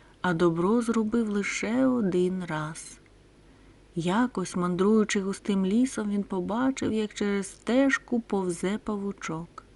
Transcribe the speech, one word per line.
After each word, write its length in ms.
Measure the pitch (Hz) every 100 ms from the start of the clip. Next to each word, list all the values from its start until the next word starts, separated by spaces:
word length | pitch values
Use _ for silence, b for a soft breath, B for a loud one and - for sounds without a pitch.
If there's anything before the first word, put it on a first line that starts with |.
| b b
А 120 | 180
добро 480 | 165 175 165 180 240
зробив 480 | 233 226 214 240 214
лише 560 | 202 196 - 202 247 262
один 600 | 247 190 180 180 185 170
раз. 540 | 156 151 160 - - - - - - b b b b b 175
Якось, 600 | 170 208 254 - 175 180
мандруючи 640 | 175 175 196 220 208 208
густим 440 | 190 190 - 196 190
лісом, 440 | 220 262 - 214
він 140 | 202
побачив, 680 | 196 190 180 220 269 269 -
як 200 | 220 214
через 340 | - 202 202 190
стежку 720 | - - 254 277 - - 240
повзе 580 | - 196 185 170 185 214
павучок. 800 | - 202 202 196 - 160 170 - -